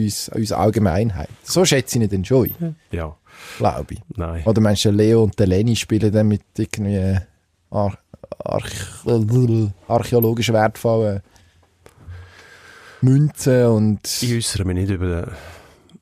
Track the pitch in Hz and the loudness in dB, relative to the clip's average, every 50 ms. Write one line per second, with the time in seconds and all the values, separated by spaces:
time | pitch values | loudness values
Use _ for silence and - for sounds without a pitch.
0 | 110 104 101 - - - - - 113 104 - - 90 110 104 - 107 95 76 95 | -2 -2 -4 -6 -10 -8 -4 -4 -4 -2 -2 0 2 2 2 2 2 2 2 2
1 | 113 120 92 - 76 - - - _ - - 165 185 156 151 135 120 - - 120 | 0 -2 -2 -6 -10 -12 -14 -20 _ -2 0 2 2 4 2 0 0 -2 -2 0
2 | 113 98 101 95 90 - 123 135 110 - - - 170 165 156 - _ _ - 85 | 0 0 0 -2 0 2 2 2 2 2 -2 -6 -8 -8 -8 -10 _ _ -8 -8
3 | 80 78 - - _ _ - - - - - - 110 101 67 64 73 - - - | -8 -8 -10 -16 _ _ -20 -20 -20 -20 -8 -2 -2 -2 -2 -2 -8 -10 -12 -14
4 | - - - - 87 82 82 85 80 110 110 110 110 104 104 - - 110 101 104 | -14 -14 -10 -8 -6 -6 -6 -4 0 0 2 4 4 4 2 2 2 2 4 4
5 | 107 110 113 113 110 104 - - 107 95 90 92 107 120 117 - - - 110 107 | 4 4 6 4 4 2 2 2 2 2 4 2 2 2 0 -2 -2 -2 -2 0
6 | 107 107 98 107 107 107 104 98 - _ _ - 113 - - - 104 101 101 98 | 2 2 2 2 2 2 2 0 -2 _ _ -6 -6 -6 -6 -6 -4 -2 -2 -2
7 | 92 95 95 95 92 - _ _ _ _ _ _ _ _ - 104 101 98 95 - | 0 0 0 0 -2 -6 _ _ _ _ _ _ _ _ -4 -4 -2 -2 -4 -8
8 | _ _ - - - - - - - - - - - - - - - - - - | _ _ -20 -20 -16 -16 -16 -12 -8 -6 -6 -4 -6 -6 -10 -12 -12 -14 -16 -10
9 | - - 120 113 110 107 120 127 127 117 113 113 110 101 98 - _ - 117 117 | -4 0 0 0 2 2 2 2 2 2 2 2 0 -2 -4 -8 _ -2 -2 -2
10 | 101 - 123 120 113 110 117 117 110 117 113 107 107 110 107 - - 117 113 113 | -2 0 0 2 2 2 0 -2 -2 0 2 2 2 0 -2 -2 -2 0 0 0
11 | 113 104 98 98 - _ _ _ _ _ _ _ _ _ _ _ _ - _ _ | 0 0 -2 -4 -8 _ _ _ _ _ _ _ _ _ _ _ _ -20 _ _
12 | - - - - - - - - - - - - - - - - - - - - | -20 -20 -20 -20 -20 -20 -20 -20 -20 -20 -20 -20 -20 -20 -20 -20 -20 -20 -6 0
13 | - 127 135 139 151 147 - - - 139 127 123 123 117 113 107 107 107 104 98 | 2 4 4 4 4 2 -2 -2 0 2 4 4 4 4 4 4 2 2 0 -2
14 | - - - - - 120 117 117 113 - - 95 95 95 90 90 95 98 101 87 | -4 -8 -6 -4 -2 -2 -2 -2 -4 -4 -4 -4 -4 -2 -2 -2 -2 -2 -2 -2
15 | 92 90 87 85 - - - - - - - - - - _ _ _ _ - - | -2 -4 -4 -4 -6 -8 -12 -16 -18 -20 -20 -20 -20 -20 _ _ _ _ -20 -20